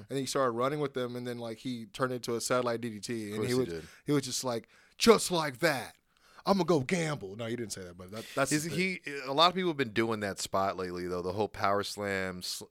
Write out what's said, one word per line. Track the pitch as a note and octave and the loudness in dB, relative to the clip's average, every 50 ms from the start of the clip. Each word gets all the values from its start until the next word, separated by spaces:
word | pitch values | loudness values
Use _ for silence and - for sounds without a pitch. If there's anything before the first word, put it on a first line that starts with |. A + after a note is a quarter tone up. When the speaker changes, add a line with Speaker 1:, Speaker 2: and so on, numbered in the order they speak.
| G#2 - | -8 -6
Speaker 1:
and | B2+ C#3 | -4 -4
he | C3+ | -2
started | B2+ - C#3+ C3+ B2 A2+ | 0 2 2 2 2 2
running | A#2 B2 C3+ D3+ D3+ | 2 0 0 0 0
with | D3 C#3 C#3+ | -2 -2 -2
them, | B2+ B2 A#2+ A#2+ | -2 -4 -4 -4
and | B2 B2 | -6 -6
then, | B2 A#2+ A#2+ | -6 -6 -6
like, | A#2 A#2 A2+ - | -8 -8 -8 -8
he | - C3 B2 A#2 A2+ G2+ - | -6 -6 -6 -6 -8 -10 -4
turned | - C3+ B2+ B2+ | -2 -2 0 0
into | B2 A#2 - A#2 | -2 -2 -2 -2
a | A#2 | -2
satellite | - - C3 B2 A#2+ A#2+ A#2 A#2 | 0 2 2 2 4 2 0 0
D | A#2 A#2+ | -2 -4
D | G#2+ G#2 | -6 -6
T, | G2 - A#2+ A2+ G#2+ G2+ | -6 -6 -4 -4 -4 -4
Speaker 2:
Of | |
Speaker 1:
and | G#2 | -2
Speaker 2:
course | A2 G#2+ A#2+ | -2 0 2
Speaker 1:
he | B2 | 2
Speaker 2:
he | B2+ | 2
Speaker 1:
was, | B2+ E2+ | 2 0
Speaker 2:
did. | E2 D#2+ D#2+ D#2+ - - _ | -2 -6 -8 -12 -16 -8 _
Speaker 1:
he | - D3 | 0 2
was | C#3+ C3+ | 2 2
just | C3 A#2+ - - | 0 -2 -4 -2
like, | B2+ A#2 A2+ - - _ - - _ _ | -2 -2 -4 -4 -8 _ -20 -20 _ _
"Just | - - A3+ G#3+ F#3+ - - | 4 8 8 8 8 6 2
like | F#3 E3 D#3 D3 B2+ A#2+ | 0 0 0 -2 -2 0
that, | E3 D#3+ C#3+ B2 G#2 - - _ _ _ _ _ _ _ - - - | 2 2 2 0 -2 -8 -12 _ _ _ _ _ _ _ -20 -2 0
I'ma | - G3 G3 F3 | 2 4 4 6
go | D#3+ F3+ D3 | 6 4 4
gamble." | C3 - F#3+ F3 E3 D#3 D3 A#2 G2 F#2+ G2 | 4 2 0 0 0 0 -2 -4 -6 -8 -8
No, | A2 A#2 | -6 -6
he | A2+ A#2 | -4 -4
didn't | A#2 A#2 G2+ - | -4 -4 -6 -8
say | - F#2 | -10 -10
that, | F2 E2+ | -12 -14
but | F2+ F#2 F#2 G2+ | -14 -14 -12 -10
that, | A2 A2 - - | -10 -10 -4 -2
that's | C3 C#3 C3+ D3 | 0 0 2 2
Speaker 2:
Is | D3+ D3+ | 0 0
Speaker 1:
his | E3+ C#3 | -2 -2
thing. | D#3+ F#3 F#3+ F#3 E3 - | 0 0 0 -2 -4 -8
Speaker 2:
he, | D3 C#3+ C#3 C3 | -8 -8 -6 -6
a | C3+ C#3 | 0 4
lot | D3 E3 F3+ | 6 6 6
of | E3+ | 6
people | F#3 F#3 F3 | 4 0 0
have | D#3 C#3 | 0 0
been | C3+ A#2 G2+ | -2 0 2
doing | G#2+ A2+ A2+ A2+ G#2+ | 2 2 2 0 0
that | G#2 G2 F#2 - | -2 -4 -4 -4
spot | - - - G2 G2 G2 F2+ | -4 -2 0 2 2 2 0
lately, | F2+ F#2 F2+ F2+ F2+ F2+ F2+ | -2 -4 -4 -4 -4 -4 -2
though, | F2+ F2+ F2 | -2 -2 -2
the | F#2 F2+ | -2 0
whole | G#2 G#2 F#2+ | 0 0 -2
power | - - A2 G2 G2+ G2+ G2 | 0 0 0 2 2 2 0
slam, | - - G#2 G#2 G2+ G2 F#2+ F#2+ F#2 F2+ F2+ | -2 -6 -6 -4 -2 -2 -2 -2 -4 -6 -6
s-, | F2+ - - - G#2+ - | -8 -8 -8 -8 -10 -10